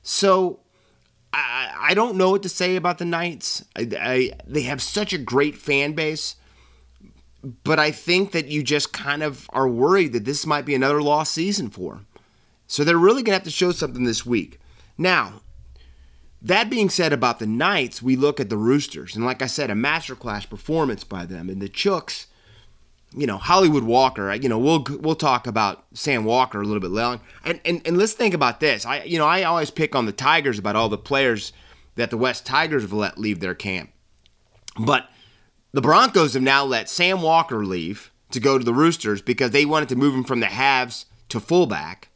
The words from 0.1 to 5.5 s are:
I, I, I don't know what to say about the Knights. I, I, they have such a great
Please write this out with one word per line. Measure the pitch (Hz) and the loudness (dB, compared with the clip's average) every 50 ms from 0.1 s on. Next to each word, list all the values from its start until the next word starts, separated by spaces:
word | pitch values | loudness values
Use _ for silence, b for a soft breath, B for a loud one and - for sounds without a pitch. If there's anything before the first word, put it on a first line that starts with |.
| - - 196 196 185 190 185 180 - _ _ _ _ _ _ _ _ _ _ _ _ _ _ _ | -2 2 4 4 4 4 2 -2 -4 _ _ _ _ _ _ _ _ _ _ _ _ _ _ _
I, | - 147 | -4 -4
I, | 139 120 120 135 127 98 - - - 147 | -4 -2 -4 -4 -6 -6 -8 -2 0 2
I | 180 | 2
don't | 202 226 247 190 | 2 2 2 2
know | 185 185 185 | 2 2 4
what | 196 196 202 | 2 2 -2
to | 185 | -6
say | - - 185 180 185 | -4 -2 -2 0 0
about | 185 165 180 175 | 0 0 -2 -2
the | - 180 | -2 -4
Knights. | 170 170 165 175 175 165 - - - - - - _ _ | -4 -2 -2 -4 -4 -6 -8 -8 -8 -8 -8 -10 _ _
I, | - 120 117 - - | -8 -6 -6 -4 -4
I, | 95 120 127 127 127 - - - - | -2 0 2 2 0 0 -2 -10 -16
they | - 135 151 | -6 -4 -4
have | 127 147 143 127 | -4 -4 -6 -6
such | - - - 208 208 202 | -6 -4 -4 -4 -4 -4
a | 190 160 | -4 -6
great | 127 - 120 139 143 151 | -6 0 2 2 2 2